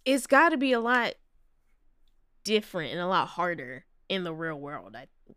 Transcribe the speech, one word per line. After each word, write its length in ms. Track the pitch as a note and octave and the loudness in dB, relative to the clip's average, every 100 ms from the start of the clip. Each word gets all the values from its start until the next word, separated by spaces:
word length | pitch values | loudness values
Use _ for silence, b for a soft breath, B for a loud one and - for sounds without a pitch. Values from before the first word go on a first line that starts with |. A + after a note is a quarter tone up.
it's 220 | B3+ C4+ - | 0 0 6
gotta 320 | C#4 D4 D#4 | 6 6 4
be 140 | C4+ | 2
a 80 | A#3+ | 0
lot 340 | A3+ B3 A3+ - _ _ _ _ _ _ _ _ _ _ _ _ | 2 0 0 -6 _ _ _ _ _ _ _ _ _ _ _ _
different 480 | - G#3+ G#3 F3+ C#3+ | -2 0 0 -6 -6
and 80 | D3+ | -6
a 60 | F3+ | 0
lot 220 | F#3 - | 0 0
harder 560 | - F3 E3 B2+ B2+ - _ - | -2 -4 -4 -8 -14 -18 _ -6
in 160 | F#3+ | -4
the 80 | F3 | -4
real 260 | D#3+ E3 D3+ | -6 -6 -6
world. 380 | C#3+ D3 F#2 A2+ | -10 -12 -14 -18
I 100 | C3+ _ - | -20 _ -20